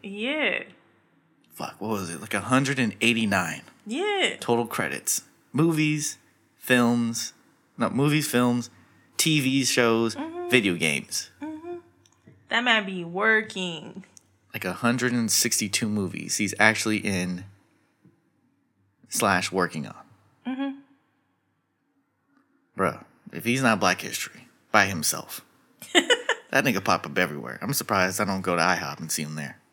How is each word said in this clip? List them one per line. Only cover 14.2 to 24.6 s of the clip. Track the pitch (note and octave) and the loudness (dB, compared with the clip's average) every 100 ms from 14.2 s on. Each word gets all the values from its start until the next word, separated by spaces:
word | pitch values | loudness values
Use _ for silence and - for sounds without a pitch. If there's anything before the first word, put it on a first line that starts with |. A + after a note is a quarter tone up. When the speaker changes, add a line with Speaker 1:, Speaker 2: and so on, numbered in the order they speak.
| _ _ _ - | _ _ _ -8
Speaker 2:
Like, | F#2+ | -8
a | |
hundred | F2 A#2+ B2 B2 | -2 0 2 0
and | A#2+ A2+ | 0 0
sixty-two | - A#2+ - G#2 - A2 | 0 0 0 -2 -2 0
movies | G#2+ F#2+ - - - | -2 -2 -6 -6 -2
he's | G2+ - | -2 4
actually | G#2+ A2 A2 G#2+ | 4 4 0 0
in | G#2 F#2+ F2+ F2+ G2+ - _ _ _ _ _ _ _ _ _ _ _ _ _ _ _ | 0 -2 -2 -6 -10 -20 _ _ _ _ _ _ _ _ _ _ _ _ _ _ _
slash | - G#2+ F#2 F#2 | -2 2 2 0
working | F#2 F2 D#2+ C#2+ | 0 0 -2 -10
on. | - - _ _ _ A#3+ | -14 -20 _ _ _ -10
Speaker 1:
Mm-hmm. | C4 C#4 C#4 _ _ _ _ _ _ _ _ _ _ _ _ _ _ _ _ _ _ _ - | -6 -6 -8 _ _ _ _ _ _ _ _ _ _ _ _ _ _ _ _ _ _ _ -2
Speaker 2:
Bruh, | F2+ - - _ - | -2 -2 -14 _ -14
if | - A#2 | -6 -2
he's | B2+ | 2
not | B2+ G#2+ | 2 4
Black | F#2+ F2+ | 2 2
History | - - - - - _ | -4 -8 -10 -12 -20 _